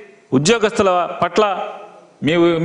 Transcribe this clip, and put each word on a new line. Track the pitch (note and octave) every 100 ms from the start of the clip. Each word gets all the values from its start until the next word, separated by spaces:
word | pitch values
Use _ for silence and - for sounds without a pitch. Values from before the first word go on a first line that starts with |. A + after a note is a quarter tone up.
| - - _ C3+
ఉద్యోగస్తుల | D3+ A#3 G#3 A3 G3+ F3+ E3 -
పట్ల, | F3 F3 G#3 F3+ - - - - - _
మీ-, | C3 E3+ E3+ E3